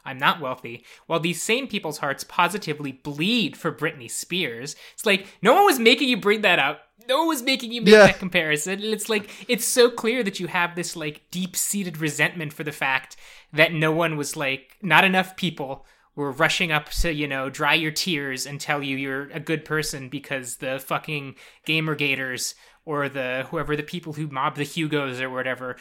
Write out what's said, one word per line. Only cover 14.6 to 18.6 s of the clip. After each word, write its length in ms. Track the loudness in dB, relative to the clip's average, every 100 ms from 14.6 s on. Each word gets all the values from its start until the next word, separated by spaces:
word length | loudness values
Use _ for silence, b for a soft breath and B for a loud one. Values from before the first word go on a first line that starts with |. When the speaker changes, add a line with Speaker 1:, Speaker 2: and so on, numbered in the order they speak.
| _ -8
Speaker 1:
not 220 | 4 6
enough 300 | 6 4 0 -2
people 500 | -4 -4 -8 -8 b b b -6
were 160 | -4
rushing 380 | 2 2 2 0
up 180 | 0 0
to, 240 | 0 0
you 120 | 0 -2
know, 200 | -2 -4
dry 240 | 0 2
your 200 | 2 2
tears 520 | -2 -2 -2 -2 -6
and 160 | -8 -8